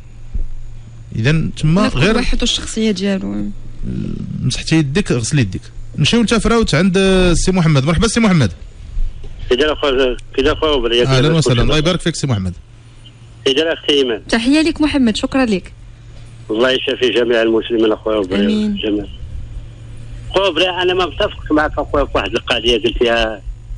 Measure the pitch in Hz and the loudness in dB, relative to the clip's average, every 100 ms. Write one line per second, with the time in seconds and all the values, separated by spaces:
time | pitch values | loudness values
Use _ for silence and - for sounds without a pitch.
0 | - - - - - - - - - - | -18 -16 -6 -2 -2 -4 -8 -12 -14 -16
1 | - 107 113 160 - - 156 175 262 - | -10 -2 2 2 0 0 2 4 2 2
2 | 185 226 247 - 240 - - - 220 185 | 2 2 2 2 2 -2 -4 -2 0 0
3 | 196 190 196 202 208 202 - - - 64 | -2 -2 -4 -6 -6 -8 -10 -6 -6 -4
4 | 50 - - - 127 - - 160 143 156 | -6 -6 -8 -4 -4 -2 0 2 2 0
5 | 202 127 117 147 104 107 - - - - | 0 -2 0 0 0 -4 -10 -14 -8 -2
6 | 151 233 220 233 214 233 220 143 190 185 | 2 2 2 2 2 2 2 2 2 4
7 | 190 190 180 - - 190 160 143 135 165 | 4 4 4 4 4 4 4 4 2 2
8 | 220 233 220 175 107 - - - - - | 2 4 4 4 2 -2 -16 -16 -6 0
9 | - - - - - 123 151 135 147 127 | 0 -2 -10 -6 0 2 2 2 0 2
10 | 127 123 - - 135 147 156 143 117 120 | 2 0 -6 -2 0 2 0 2 2 2
11 | 123 131 143 160 135 123 127 151 156 180 | 4 4 4 2 2 2 4 2 2 0
12 | 175 - 143 107 92 87 - - - - | -2 -2 -2 -2 -2 -6 -14 -20 -20 -20
13 | - - - - 135 135 160 156 - 143 | -20 -20 -20 -6 -2 0 0 -2 0 2
14 | 131 107 - 233 233 302 320 - 302 285 | 2 -2 -2 -2 2 2 2 0 0 2
15 | 240 208 262 269 247 190 - - - - | 2 0 0 0 2 0 -4 -16 -20 -20
16 | - - - - - 107 127 131 - 120 | -20 -18 -18 -14 -6 0 2 2 -2 0
17 | 123 107 120 117 110 113 - 117 110 107 | 2 2 2 4 4 2 2 2 2 0
18 | 110 110 92 95 104 214 214 202 220 208 | 0 -2 0 0 2 2 0 -2 -2 -4
19 | 202 - - - - - - - - - | -4 -10 -10 -10 -10 -12 -14 -16 -16 -14
20 | - - - 185 196 156 185 175 180 180 | -14 -12 -4 0 0 0 0 0 0 0
21 | 175 - 208 - - 151 151 - 147 147 | -2 -2 -4 -4 -2 0 0 -2 -2 0
22 | 135 143 98 117 - 120 113 117 117 - | 0 -2 -2 -4 -2 -2 0 0 0 0
23 | 120 117 110 104 - - - | 2 2 0 -4 -10 -12 -8